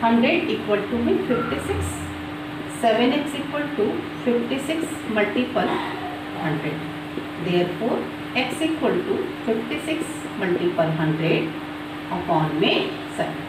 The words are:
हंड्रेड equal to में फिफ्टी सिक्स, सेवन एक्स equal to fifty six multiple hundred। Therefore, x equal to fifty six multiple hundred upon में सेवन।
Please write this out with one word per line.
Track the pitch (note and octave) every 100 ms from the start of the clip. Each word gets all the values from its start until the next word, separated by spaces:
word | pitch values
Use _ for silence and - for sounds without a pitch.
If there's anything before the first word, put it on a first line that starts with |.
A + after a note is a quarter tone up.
हंड्रेड | A#3 A#3 B3+ E4+ -
equal | G#3+ - G#3 -
to | A#3+
में | A#3 F#4 -
फिफ्टी | A#3+ A#3+ C4+ -
सिक्स, | G4+ - - - - - - - - - -
सेवन | A#3 A3 B3
एक्स | D4 D4 -
equal | D#3 - - -
to | G#3 - - -
fifty | - A#3+ A#3 C4+ -
six | D#4+ - - - G#3+
multiple | G#3 - B3 A3 - - - - - - - -
hundred। | E3+ D3+ - - - - - - - - E3+
Therefore, | F3 E3 - A#3 - - - - B3
x | B3+ - D#4+
equal | D#4 B3+ F3 -
to | F#3+ - - -
fifty | A3+ - D4+ D#4
six | D#4 D#4+ - - -
multiple | F#3+ F3 F3 E3 D#3+ D#3
hundred | D#3 D#3 E3 - - - - - - - - -
upon | D3+ D#3+ D#3 D3+
में | A3+ - - - - -
सेवन। | - D#2+